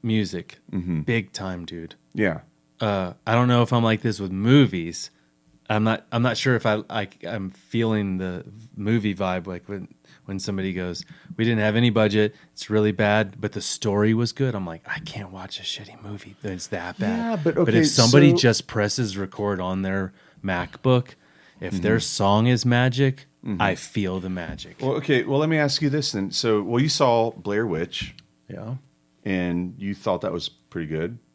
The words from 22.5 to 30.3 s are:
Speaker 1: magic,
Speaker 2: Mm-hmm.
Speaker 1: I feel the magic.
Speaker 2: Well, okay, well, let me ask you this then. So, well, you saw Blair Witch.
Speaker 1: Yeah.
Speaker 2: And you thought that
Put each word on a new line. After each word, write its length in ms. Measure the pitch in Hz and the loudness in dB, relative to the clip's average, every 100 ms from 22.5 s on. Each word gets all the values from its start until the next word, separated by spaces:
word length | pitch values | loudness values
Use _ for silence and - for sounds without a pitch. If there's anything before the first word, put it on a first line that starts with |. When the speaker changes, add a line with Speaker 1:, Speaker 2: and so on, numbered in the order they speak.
| 123 123 | 4 4
Speaker 1:
magic, 600 | 120 127 123 135 135 - _ - | 4 2 2 0 0 -14 _ -8
Speaker 2:
Mm-hmm. 160 | 95 | 0
Speaker 1:
I 140 | 101 92 | 0 -2
feel 460 | - - 95 92 | -4 -4 -2 -4
the 80 | 92 | -6
magic. 480 | 92 82 76 - - | -8 -8 -12 -16 -6
Speaker 2:
Well, 120 | 131 | -4
okay, 300 | 113 - 127 | -2 0 0
well, 160 | - 139 | 2 0
let 100 | 156 | 2
me 80 | 156 | 2
ask 240 | 147 - | 0 0
you 80 | 147 | 0
this 240 | 147 139 | 0 -2
then. 180 | 107 95 | -4 -4
So, 320 | - 117 107 | -2 0 0
well, 180 | 98 120 | 2 2
you 60 | 151 | 2
saw 440 | - 135 117 113 | 2 4 4 2
Blair 360 | - 101 104 113 | -2 -4 -2 0
Witch. 480 | 80 87 - - - _ _ - | -2 -4 -6 -10 -14 _ _ -16
Speaker 1:
Yeah. 280 | 95 107 131 _ _ _ _ 104 | -14 -10 -12 _ _ _ _ -4
Speaker 2:
And 500 | 92 87 87 90 71 | -2 0 -2 -4 -6
you 160 | 98 | -8
thought 280 | 98 - 90 | -4 -2 -2
that 100 | 98 | -2